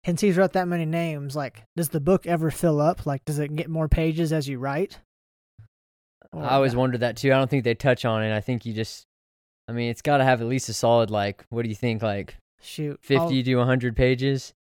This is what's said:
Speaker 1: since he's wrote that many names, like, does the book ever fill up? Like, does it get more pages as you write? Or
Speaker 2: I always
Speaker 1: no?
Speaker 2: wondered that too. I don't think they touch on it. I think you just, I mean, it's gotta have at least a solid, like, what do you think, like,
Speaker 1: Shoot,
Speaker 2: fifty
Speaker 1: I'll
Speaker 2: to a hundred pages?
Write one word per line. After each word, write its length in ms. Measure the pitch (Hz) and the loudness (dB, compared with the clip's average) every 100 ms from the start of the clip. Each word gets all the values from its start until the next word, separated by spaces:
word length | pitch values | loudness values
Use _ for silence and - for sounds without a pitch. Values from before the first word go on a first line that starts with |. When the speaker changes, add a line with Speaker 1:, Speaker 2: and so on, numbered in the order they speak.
Speaker 1:
since 160 | - 170 | -2 0
he's 160 | 208 175 | 2 4
wrote 160 | 190 | 2
that 140 | 190 180 | 0 -2
many 180 | 175 | -2
names, 500 | 160 165 165 151 143 | -2 -2 -4 -6 -8
like, 280 | 147 135 - _ | -6 -8 -12 _
does 140 | - 160 | -6 -2
the 100 | 160 | -2
book 260 | 139 190 | 2 2
ever 240 | - 170 160 | 2 0 0
fill 280 | - 170 147 | 0 0 2
up? 260 | 151 185 | 2 0
Like, 200 | 151 139 | -4 -4
does 140 | - 147 | -4 -4
it 160 | 147 | -4
get 140 | 151 165 | -6 -4
more 200 | 160 156 | -4 2
pages 420 | - 160 160 160 | 2 2 0 -2
as 160 | 156 135 | -2 -4
you 120 | 131 | -6
write? 400 | 135 143 196 - _ _ _ _ _ - - _ _ _ _ _ _ | -6 -4 -6 -10 _ _ _ _ _ -20 -20 _ _ _ _ _ _
Or 120 | 156 | -10
Speaker 2:
I 60 | 131 | 0
always 180 | 135 135 | 2 2
Speaker 1:
no? 60 | 120 | 2
Speaker 2:
wondered 220 | 131 123 | 0 0
that 160 | 120 107 | -2 0
too. 160 | 139 | 2
I 40 | 131 | 4
don't 120 | 135 | 4
think 140 | 143 | 0
they 100 | 117 | 0
touch 300 | 113 139 123 | 0 2 2
on 180 | 120 110 | 0 0
it. 100 | 110 | 0
I 40 | 107 | -2
think 240 | 117 123 | -2 -6
you 80 | 117 | -6
just, 320 | 107 110 - _ _ _ _ _ _ - | -6 -8 -10 _ _ _ _ _ _ -10
I 60 | |
mean, 160 | 117 117 | -4 -4
it's 120 | 113 | -4
gotta 220 | - 143 | 2 4
have 180 | 131 123 | 4 4
at 60 | 117 | 2
least 220 | 131 - | -2 -4
a 40 | |
solid, 360 | 110 117 117 110 | 0 4 4 4
like, 320 | 104 101 - - | 0 -2 -6 -8
what 140 | 117 | -6
do 60 | 117 | -6
you 60 | |
think, 260 | 104 123 110 | -4 -4 -2
like, 360 | 110 101 92 - _ _ | -2 -4 -8 -16 _ _
Speaker 1:
Shoot, 380 | - - 147 143 | -16 -8 -8 -8
Speaker 2:
fifty 380 | - 135 135 131 | 0 2 2 0
Speaker 1:
I'll 40 | |
Speaker 2:
to 160 | 127 123 | 2 2
a 40 | |
hundred 300 | 123 127 123 | 2 2 0
pages? 580 | 113 127 127 135 135 - _ | 2 2 2 0 -2 -6 _